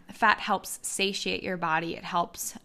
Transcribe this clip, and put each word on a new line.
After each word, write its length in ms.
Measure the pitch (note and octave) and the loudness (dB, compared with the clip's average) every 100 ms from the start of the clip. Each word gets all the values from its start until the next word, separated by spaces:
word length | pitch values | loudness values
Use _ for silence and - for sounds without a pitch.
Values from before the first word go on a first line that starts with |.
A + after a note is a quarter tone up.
| - | -16
fat 280 | - A3 - | 2 4 4
helps 400 | - F#3+ - - | 2 0 -2 -8
satiate 600 | - - G3 G3 F#3+ F#3 | -6 0 0 0 -2 -2
your 140 | - F#3 | -2 -2
body. 380 | E3+ D#3+ E3 - | 2 2 0 -4
It 80 | |
helps, 540 | F3 F3+ F3 - - - | -2 0 0 -4 -10 -10